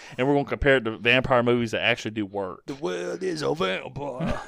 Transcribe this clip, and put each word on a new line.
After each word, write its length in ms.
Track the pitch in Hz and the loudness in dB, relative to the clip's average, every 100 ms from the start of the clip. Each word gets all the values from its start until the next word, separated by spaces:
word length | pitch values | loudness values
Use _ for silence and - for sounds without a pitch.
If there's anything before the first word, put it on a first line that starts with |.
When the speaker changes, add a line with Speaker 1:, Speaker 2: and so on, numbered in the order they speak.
| - - | -12 -2
Speaker 1:
and 80 | 131 | 2
we're 60 | |
gonna 120 | 143 135 | 2 0
compare 280 | 117 143 131 | 0 4 4
it 80 | |
to 140 | 113 104 | 2 0
vampire 440 | 113 127 123 127 | 2 4 4 4
movies 280 | 120 120 117 | 4 2 2
that 100 | 107 | 0
actually 280 | 101 120 117 | 0 0 -2
do 140 | 110 98 | -4 -4
work. 380 | 101 92 - - | -4 -6 -8 -12
Speaker 2:
The 80 | |
world 480 | 139 170 180 180 175 | -8 -6 -6 -6 -6
is 180 | 185 160 | -4 -2
a 120 | 139 | -2
vampire. 840 | 156 185 185 127 131 143 123 180 - | 0 -2 -4 -8 -8 -8 -4 -2 -4